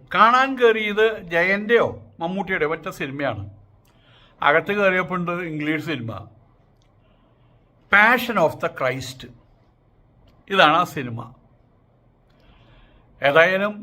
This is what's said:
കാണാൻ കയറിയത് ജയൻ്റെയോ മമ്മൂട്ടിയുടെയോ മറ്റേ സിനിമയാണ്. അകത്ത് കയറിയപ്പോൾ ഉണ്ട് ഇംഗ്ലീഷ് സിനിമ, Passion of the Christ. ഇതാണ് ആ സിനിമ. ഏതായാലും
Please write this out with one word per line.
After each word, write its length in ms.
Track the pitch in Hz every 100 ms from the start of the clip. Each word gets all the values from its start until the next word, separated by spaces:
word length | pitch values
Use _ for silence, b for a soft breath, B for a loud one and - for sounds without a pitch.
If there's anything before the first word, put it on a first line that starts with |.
| -
കാണാൻ 340 | 180 220 254 269 254
കയറിയത് 480 | 233 220 214 208 220 214 175
ജയൻ്റെയോ 520 | 170 185 202 208 233 120 92 - -
മമ്മൂട്ടിയുടെയോ 500 | 170 190 185 180 151
മറ്റേ 180 | 160 185 -
സിനിമയാണ്. 440 | 143 139 139 101 98 - - _ b b b b b b 143
അകത്ത് 240 | 160 160 202
കയറിയപ്പോൾ 380 | 190 185 180 180
ഉണ്ട് 120 | 175 175 170
ഇംഗ്ലീഷ് 340 | 151 147 156 147
സിനിമ, 200 | 135 117 98 98 _ _ _ _ _ _ _ _ _ _ _ _ _ _ _ -
Passion 420 | 202 220 247 240 208
of 80 | 156 -
the 60 | 165 -
Christ. 420 | 131 131 - - - - _ _ _ _ _ _ _ _ _ _ -
ഇതാണ് 240 | 190 151 165
ആ 40 | 170
സിനിമ. 260 | 156 123 117 139 - _ _ _ _ _ _ _ _ _ b b b b b b b b - 139
ഏതായാലും 460 | 160 180 190 208 208